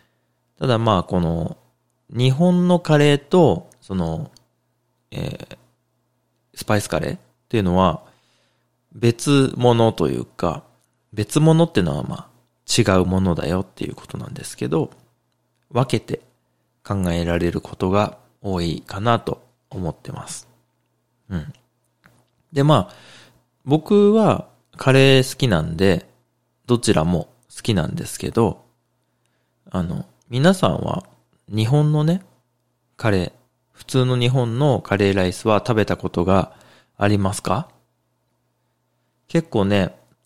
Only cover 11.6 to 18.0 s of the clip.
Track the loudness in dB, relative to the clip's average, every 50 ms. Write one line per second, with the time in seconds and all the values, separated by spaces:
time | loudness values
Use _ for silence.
11.6 | 2 2 0 0 0 0 -2 -4 -6 -8 -10 -12 -14 -18 _ _ _ _ _ _
12.6 | _ -2 0 2 2 4 4 4 2 2 0 0 0 0 0 -2 -2 -4 -4 -4
13.6 | -6 -8 _ -10 -10 -10 -10 -12 -16 -14 -14 -14 -12 -12 -14 -14 -14 -16 -10 -10
14.6 | -6 -4 -2 -2 -4 -4 -8 -16 _ _ _ _ _ _ _ _ _ _ _ _
15.6 | _ _ -2 -2 0 0 -2 -4 -4 -6 -8 -10 -10 _ _ _ _ _ _ _
16.6 | _ _ _ _ _ -6 -4 -2 -2 -2 -2 -2 -2 0 0 0 0 -2 -2 -4
17.6 | -8 -10 -8 -4 -2 0 2 0